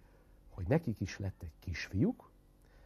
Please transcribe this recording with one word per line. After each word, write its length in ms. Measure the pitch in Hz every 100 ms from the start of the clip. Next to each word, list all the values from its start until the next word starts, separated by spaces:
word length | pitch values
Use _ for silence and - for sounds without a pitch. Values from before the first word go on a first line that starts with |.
| - - - - -
hogy 140 | - 82
nekik 320 | 165 170 104
is 180 | 98 -
lett 240 | 98 -
egy 160 | 82 -
kisfiúk, 720 | - 80 - 98 190 - - - - - - -